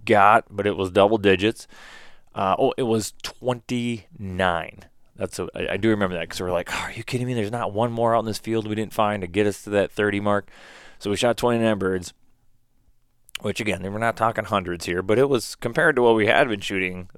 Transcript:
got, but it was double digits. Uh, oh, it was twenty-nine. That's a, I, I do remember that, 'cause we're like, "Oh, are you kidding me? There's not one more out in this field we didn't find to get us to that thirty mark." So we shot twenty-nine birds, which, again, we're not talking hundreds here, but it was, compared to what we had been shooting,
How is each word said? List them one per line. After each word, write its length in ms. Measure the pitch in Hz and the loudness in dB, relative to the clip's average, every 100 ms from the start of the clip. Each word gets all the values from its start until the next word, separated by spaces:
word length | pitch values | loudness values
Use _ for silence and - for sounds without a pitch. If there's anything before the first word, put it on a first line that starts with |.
| - | 2
got, 400 | 104 101 113 - | 6 6 6 2
but 160 | 101 101 | -4 -2
it 120 | 90 | -2
was 120 | 95 | 2
double 280 | 98 101 110 | 4 4 6
digits. 500 | 98 92 104 - - - - - - - - | 4 4 2 -2 -10 -20 -20 -20 -20 -20 -14
Uh, 220 | - 98 92 | -4 0 2
oh, 160 | 131 - | 2 0
it 60 | |
was 300 | 120 113 104 - | 0 0 -2 -10
twenty-nine. 1600 | - - 120 120 - 123 120 117 - - 98 92 90 82 80 - - _ - - | -14 -8 -4 -4 -4 -4 -4 -6 -10 -14 -8 0 0 0 -6 -14 -20 _ -20 -8
That's 200 | 98 - | -8 -6
a, 120 | 87 | -6
I, 200 | - - | -4 -4
I 40 | 98 | 0
do 120 | 113 | 0
remember 260 | 107 95 87 | 2 0 -4
that, 140 | 82 | -8
'cause 100 | - | -6
we're 120 | 90 | -4
like, 180 | 87 - | -4 -4
"Oh, 120 | - | -8
are 80 | - | -8
you 100 | - | -10
kidding 240 | - 123 123 | -8 -6 -4
me? 60 | |
There's 180 | 120 104 | -4 -4
not 220 | 120 101 | -4 -4
one 180 | 101 120 | -2 -2
more 240 | 117 117 117 | 0 0 2
out 40 | |
in 60 | 107 | 0
this 140 | 101 | -6
field 280 | 110 110 107 | -4 -4 -2
we 80 | 107 | -4
didn't 180 | 101 | -4
find 280 | - 107 104 | 0 0 0
to 60 | 87 | -2
get 200 | 92 104 | 0 0
us 160 | - | -2
to 60 | 104 | -2
that 200 | 101 90 | 0 0
thirty 300 | - 104 101 | 0 0 0
mark." 280 | 104 101 98 - - - - - | 0 0 -2 -14 -20 -20 -20 -10
So 120 | 104 | -4
we 80 | 98 | 0
shot 200 | 120 113 | 0 2
twenty-nine 400 | 123 117 113 104 | 0 2 2 0
birds, 360 | 95 92 90 - _ _ _ _ _ _ _ _ _ _ _ - | 0 -2 -6 -16 _ _ _ _ _ _ _ _ _ _ _ -10
which, 180 | 104 98 | -8 -4
again, 240 | 107 95 | -4 -4
we're 160 | 95 104 | -6 -4
not 180 | 113 - | -4 0
talking 280 | 113 110 107 | 0 0 -2
hundreds 400 | 104 87 87 - | -2 -2 -6 -4
here, 160 | 87 | -4
but 180 | 95 110 | 2 2
it 100 | 139 | 4
was, 260 | 131 - - | 2 -2 -8
compared 400 | 117 120 165 127 | -6 0 2 4
to 40 | |
what 140 | 120 113 | 4 4
we 100 | 107 | 4
had 200 | 85 139 | 4 4
been 140 | 101 | 0
shooting, 480 | 95 98 92 92 90 | -4 -4 -4 -6 -12